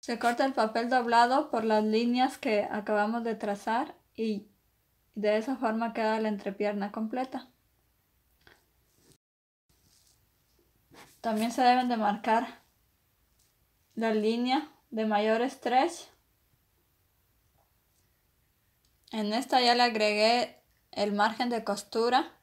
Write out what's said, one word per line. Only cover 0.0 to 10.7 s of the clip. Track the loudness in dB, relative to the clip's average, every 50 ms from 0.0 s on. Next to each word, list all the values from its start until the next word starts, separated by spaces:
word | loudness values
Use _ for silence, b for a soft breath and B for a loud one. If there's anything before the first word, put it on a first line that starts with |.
| -6
Se | -6 -6 0
corta | 0 0 2 2 0
el | 0 2
papel | 0 0 0 0 -2 -2 2
doblado | 0 0 2 4 6 6 6 6 4 0 0 0
por | -2 -2 0
las | 2 2 2 2
líneas | 2 2 2 2 2 2 2 2 0 0 -4
que | -2 0 0 0 0
acabamos | -2 -4 -6 -4 -2 0 0 0 0 -2 -4 -4
de | -4 -6
trazar | -4 -4 -6 -6 -4 -4 -2 -2 -2 -2 -4 -8 _ _ _ _
y | -4 -4 -2 -2 -4 -6 -14 _ _ _ _ _ _ _ _ _ _ _ _ _
de | -2 0 0 0
esa | 0 0 -2 -6
forma | -2 -2 -2 -2 -2 -4 -4 -4
queda | -2 -2 0 0 0
la | -2 -2
entrepierna | -4 -4 -6 -10 -6 -4 -4 -2 -2 -4 -6 -6 -6
completa. | -6 -6 -4 -4 -6 -6 -6 -8 -14 -14 -14 _ _ _ _ _ _ _ _ _ _ _ _ _ _ _ _ _ _ _ -20 -20 _ _ _ _ _ _ _ _ _ _ _ -20 _ _ _ _ _ _ _ _ _ _ _ _ _ _ _ _ _ _ _ _ _ _ _ _ _ _ _ _ _ _ _